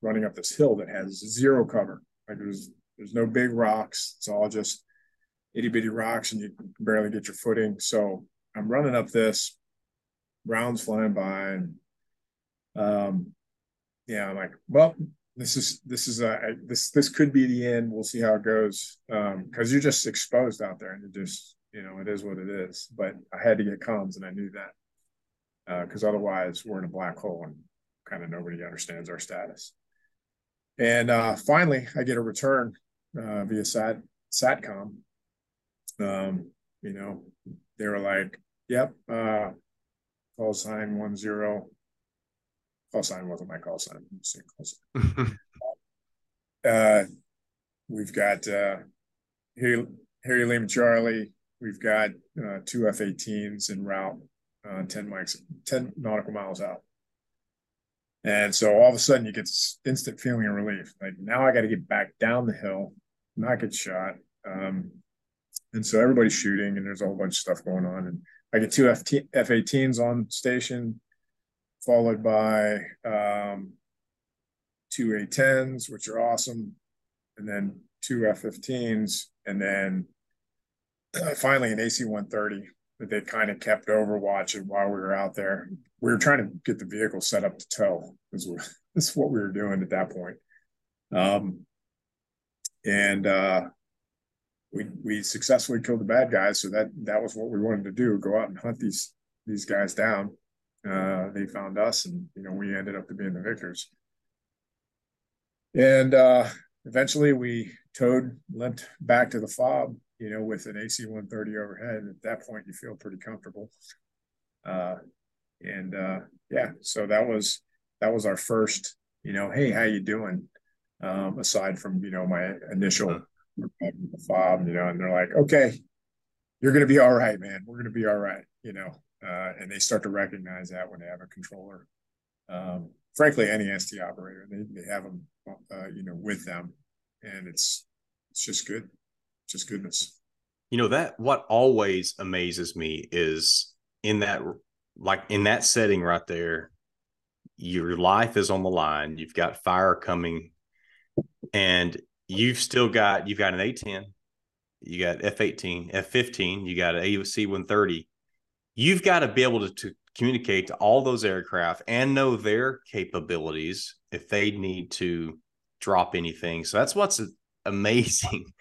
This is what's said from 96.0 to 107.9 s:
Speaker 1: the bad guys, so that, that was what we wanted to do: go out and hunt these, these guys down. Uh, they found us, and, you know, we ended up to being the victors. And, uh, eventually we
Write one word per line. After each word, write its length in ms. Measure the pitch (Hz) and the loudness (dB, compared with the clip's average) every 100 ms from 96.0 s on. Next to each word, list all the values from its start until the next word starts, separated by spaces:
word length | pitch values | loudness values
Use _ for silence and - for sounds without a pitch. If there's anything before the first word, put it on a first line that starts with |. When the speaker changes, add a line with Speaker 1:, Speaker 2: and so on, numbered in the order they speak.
Speaker 1:
the 40 | |
bad 260 | 101 117 127 | 2 2 4
guys, 300 | 101 98 101 | 2 2 0
so 80 | 98 | 0
that, 220 | 101 90 - | -2 -2 -4
that 180 | 104 107 | -2 -2
was 120 | 117 | -2
what 140 | 110 113 | -4 -4
we 100 | 104 | -2
wanted 260 | 110 104 | 0 -2
to 80 | 98 | -4
do: 260 | 104 123 101 | 0 2 2
go 200 | 95 107 | 2 0
out 120 | 104 | 0
and 80 | 92 | -6
hunt 200 | 117 - | -8 -4
these, 360 | 113 - - _ _ _ - | -4 -4 -8 _ _ _ -8
these 180 | 101 | -8
guys 300 | - 98 98 | -2 0 0
down. 420 | - 110 101 101 - _ _ _ _ 101 | 0 0 0 -4 -10 _ _ _ _ -6
Uh, 440 | 95 95 95 95 | -2 -2 -2 -4
they 160 | 101 98 | -6 -8
found 320 | 101 98 98 | -8 -6 0
us, 260 | 113 113 | 0 0
and, 240 | 92 87 90 - | -4 -8 -10 -14
you 60 | |
know, 100 | 98 | -10
we 240 | 95 101 98 | -6 -4 -4
ended 180 | 98 | -6
up 140 | 98 - | -8 -10
to 60 | |
being 180 | 98 98 | -8 -6
the 80 | 90 | -6
victors. 500 | 101 113 90 90 - _ _ _ _ _ _ _ _ _ _ _ _ _ _ _ _ _ _ | -6 -6 -8 -12 -16 _ _ _ _ _ _ _ _ _ _ _ _ _ _ _ _ _ _
And, 380 | - 131 135 131 | 6 8 8 8
uh, 380 | 131 127 127 120 - - _ | 10 10 8 6 -4 -18 _
eventually 480 | 123 120 135 151 147 | -4 0 2 6 6
we 400 | 131 123 117 110 - _ | 6 2 -2 -6 -12 _